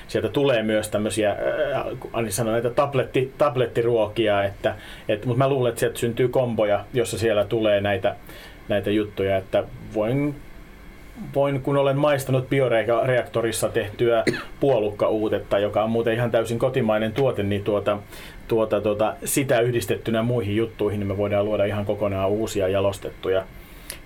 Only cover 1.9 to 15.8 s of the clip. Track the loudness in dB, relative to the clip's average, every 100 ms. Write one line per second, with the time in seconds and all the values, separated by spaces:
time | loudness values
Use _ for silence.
1.9 | -8 -6 -4 -2 -2 0 0 2 2 2
2.9 | 0 0 0 -2 2 2 2 0 2 2
3.9 | 2 2 2 2 2 0 0 -2 -2 -10
4.9 | -12 -4 -2 0 2 2 2 0 0 -2
5.9 | 0 -2 2 2 2 0 2 2 2 0
6.9 | -2 -2 0 2 2 2 2 2 2 2
7.9 | 0 0 -4 -10 -18 -18 -18 -2 -2 2
8.9 | 0 0 -2 0 0 0 0 0 -8 -6
9.9 | -2 0 0 -2 -4 -14 -18 -18 -20 -20
10.9 | -18 -18 -14 -6 0 0 0 0 2 2
11.9 | 2 2 2 0 0 2 2 4 2 2
12.9 | 2 2 2 0 0 0 0 0 0 -4
13.9 | 0 2 4 2 -2 -8 0 2 2 0
14.9 | 0 0 2 0 -2 0 0 2 2